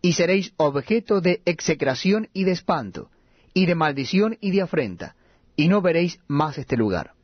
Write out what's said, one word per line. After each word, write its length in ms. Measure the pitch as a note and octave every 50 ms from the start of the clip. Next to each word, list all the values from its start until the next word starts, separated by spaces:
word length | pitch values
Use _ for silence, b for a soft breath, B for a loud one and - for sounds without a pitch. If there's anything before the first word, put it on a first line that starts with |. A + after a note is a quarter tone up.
Y 120 | - F3+ D#3+
seréis 400 | - F3 E3+ F#3+ G3 F#3 - _
objeto 640 | - D#3 D3 C#3 C#3+ C3+ - A3 A#3 A3 - G#3 G3
de 220 | E3 F3+ F3 - _
execración 840 | F3+ E3+ - - - D#3+ C#3 D3 C3+ B2+ - - F#3 G3+ A3 A3 - _
y 100 | F#3 F#3+
de 80 | F#3+
espanto, 580 | F3+ F3 - - F3 D3+ A#2 F#2+ - - - _ b b b b b b b b b
y 120 | F3+ F#3+
de 100 | F3 F3
maldición 640 | E3 D#3 D3+ C#3 C#3 C3 - - F#3 G#3 A3 A3+ _
y 120 | - G3
de 100 | F3+ G3
afrenta, 540 | F#3+ - - D#3+ C3 G2+ F2+ E2 E2 D#2 _ b b b b b b b _
y 120 | - D3 E3+
no 120 | G3 G#3
veréis 380 | F3+ F3+ D#3+ E3 F3 F3 - _ _
más 300 | _ C#3+ C#3+ D3+ D#3 C#3
este 200 | - B2+ - C3+
lugar.' 360 | A#2 A2 G#2 F#2 E2 C2 - _ _